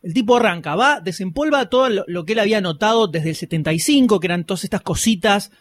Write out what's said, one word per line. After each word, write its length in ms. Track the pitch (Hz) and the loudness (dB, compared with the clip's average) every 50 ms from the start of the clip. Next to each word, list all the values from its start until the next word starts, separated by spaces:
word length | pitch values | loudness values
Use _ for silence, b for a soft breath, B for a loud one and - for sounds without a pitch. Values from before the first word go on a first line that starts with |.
| - | -8
el 100 | 180 160 | -2 -2
tipo 220 | 262 233 208 240 | 0 4 4 4
arranca, 400 | 240 233 208 175 170 - 151 147 | 4 4 2 0 -2 -6 -4 0
va, 240 | 185 247 285 294 226 | 2 2 2 2 0
desempolva 680 | 165 190 170 - 196 185 160 269 294 311 294 277 247 | -4 -8 -8 -6 -8 -6 -4 -2 0 0 2 0 0
todo 220 | - 247 247 262 254 | 2 2 2 2 2
lo, 140 | 214 190 185 | 0 -2 -4
lo 180 | - 175 180 160 | -4 -8 -8 -4
que 100 | 160 220 | -2 0
él 60 | 226 | 0
había 220 | 208 202 220 214 | 2 2 2 0
notado 460 | 190 175 156 139 214 214 226 226 220 | 0 -2 -4 0 0 2 4 2 2
desde 220 | 190 151 165 151 160 | 2 0 -4 -4 -4
el 60 | 156 | -4
setenta 380 | - - - - 165 147 156 160 | -6 -8 -4 -4 -2 -2 0 -2
y 60 | 165 | 0
cinco, 400 | - - 294 277 254 226 214 185 | 0 2 2 4 4 4 4 2
que 80 | 160 | 2
eran 160 | 175 175 175 165 | -2 -4 -4 -4
todas 200 | - 196 170 - | -4 -6 -6 -4
estas 180 | 190 - 185 | -6 -6 -6
cositas 680 | - - 165 - - 226 226 175 165 220 202 208 - - b b | -4 -4 -4 -2 0 0 0 2 2 2 2 2 -2 -6 b b